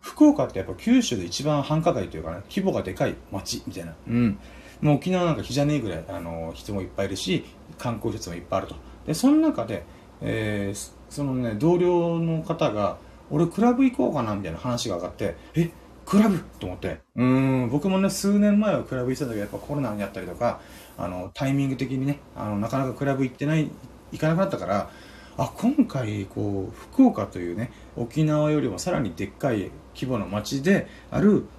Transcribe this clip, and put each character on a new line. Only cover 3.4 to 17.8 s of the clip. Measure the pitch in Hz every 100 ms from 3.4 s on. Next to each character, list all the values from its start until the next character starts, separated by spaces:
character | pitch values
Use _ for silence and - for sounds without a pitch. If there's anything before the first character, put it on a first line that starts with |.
| - - -
み |
た | 95
い | 85
な。 | 80 -
う |
ん。 | 120 120 101 - - - -
も | 151
う | 143
沖 | 180
縄 | 185 175
な |
ん | 131
か |
比 | -
じ | 123
ゃ | 143
ね | 147
え |
ぐ | 110
ら | 82
い、 | 82
あ | 90
の、 | 85 82 80
人 | - -
も | 101
い | 90
っ |
ぱ | -
い | 98
い |
る | 95
し、 | 185 180 - - - -
観 | 127 113
光 | 117
施 | 104
設 | 90
も | 85
い |
っ |
ぱ | 85 98
い |
あ |
る | -
と。 | - - - -
で、 | 156
そ | 262
の | 302
中 | 320 - 117
で、 | 98 - - - -
え | 113 113 107 104 98 101
ー、 | - - -
そ | -
の | 143
ね、 | 127 123 107
同 | 151 175
僚 | 180 175 170 170
の | 165 160
方 | 156 160 151
が、 | 107 98 - - - -
俺 | 147 170
ク | 180
ラ | 240
ブ | 247 269
行 | 247
こ | 254
う |
か | -
な | 110 101
み |
た | 95
い |
な | 82
話 | 127 120 117
が | 87
上 |
が | 87
っ |
て、 | - 101 - - -
え、 | 165 - - - -
ク | 202
ラ | 214
ブ | 180 - -
と | 95
思 | 87
っ |
て。 | 95 80 _ -
う |
ー | 127 131 135 131 123
ん、 |
僕 | 147